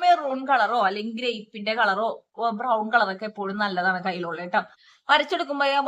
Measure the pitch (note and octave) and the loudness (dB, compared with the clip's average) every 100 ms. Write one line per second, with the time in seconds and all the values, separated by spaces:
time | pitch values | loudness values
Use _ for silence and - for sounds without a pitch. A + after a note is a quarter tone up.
0 | F4 E4+ C#4+ C4 C4+ C4 G#3 A#3+ G3 G#3 | 4 4 2 -4 0 2 4 2 0 0
1 | A3 A3+ B3 A3 G3+ A3 G#3 A3 G#3+ F#3+ | -6 -4 -4 -4 -10 -8 -4 0 2 2
2 | A3+ - _ - A#3 G#3 B3 A3 A3 A#3 | -2 -4 _ -4 -4 -2 0 0 2 2
3 | G3+ F#3+ G#3+ G#3 G3 G3+ G#3 F3+ F3+ F#3 | 2 -2 -8 -8 -6 -2 -2 0 0 0
4 | F#3 F3+ E3+ E3 F3+ G#3 F3+ _ _ _ | -4 -4 -6 -6 -2 -2 -2 _ _ _
5 | - D4 D4 E4+ C#4+ C#4 C#4 C#4 | 2 2 2 -4 -4 0 2 4